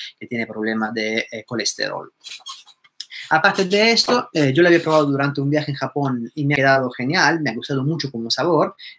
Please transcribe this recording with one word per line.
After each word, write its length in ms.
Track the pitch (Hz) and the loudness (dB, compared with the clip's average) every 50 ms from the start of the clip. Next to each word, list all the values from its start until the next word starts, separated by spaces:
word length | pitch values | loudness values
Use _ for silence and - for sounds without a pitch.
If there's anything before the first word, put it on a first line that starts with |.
| - - - _ | -14 -16 -16 _
que 80 | 110 - | -12 -8
tiene 180 | 123 117 113 | -6 -6 -6
problemas 480 | 110 104 107 107 110 110 110 110 107 117 | -6 -6 -4 -4 -2 -2 -2 -2 -4 -4
de, 320 | 113 107 107 110 117 117 - | -4 -4 -2 -2 -2 -4 -4
eh, 120 | - 110 - - | -10 -14 -12 -8
colesterol. 680 | - 110 101 - - - 50 50 - - - - _ _ - - - - - - - - - - - _ _ _ _ - - - - - - - | -6 -2 0 0 0 0 -2 -6 -6 -8 -12 -14 _ _ -14 -12 -12 -10 -10 -12 -14 -14 -16 -20 -20 _ _ _ _ -18 -16 -16 -16 -16 -4 -2
Aparte 340 | 156 160 - 202 196 196 190 | 0 2 2 2 2 0 0
de 280 | 180 196 202 214 233 | 2 2 4 4 4
esto, 380 | 233 - - - 170 147 - - - | 4 4 4 4 2 0 0 -2 0
eh, 180 | 160 147 135 | 2 2 4
yo 100 | 131 156 | 4 4
lo 60 | 175 175 | 6 6
había 140 | 170 165 | 6 4
probado 240 | 165 160 156 156 147 | 4 4 4 4 4
durante 340 | 143 139 135 139 143 139 143 | 4 2 0 0 -2 -2 -2
un 100 | 139 139 | 0 0
viaje 220 | 147 147 143 143 | 0 0 0 -2
en 60 | 139 - | -4 -4
Japón 520 | 139 127 - 147 143 135 127 120 117 117 - | -6 -4 -2 -2 -2 -2 -2 -4 -6 -8 -6
y 100 | 156 143 | -2 0
me 80 | 139 147 | 0 2
ha 40 | 139 | 4
quedado 320 | 135 135 135 135 127 120 | 4 4 4 4 2 -2
genial, 500 | - - 123 131 165 185 135 147 165 165 | -4 -4 -4 -2 0 2 2 2 2 0
me 120 | 151 123 | -2 -4
ha 20 | 113 | -4
gustado 280 | 120 - - 139 135 | -6 -6 -4 -4 -2
mucho 300 | 131 147 165 147 - 139 | -2 -2 -2 -2 -4 -6
como 180 | - 117 113 113 | -6 -8 -4 -4
sabor. 460 | - - 135 175 170 147 185 202 - - - - - | -2 0 2 2 2 2 2 0 -2 -8 -18 -20 -20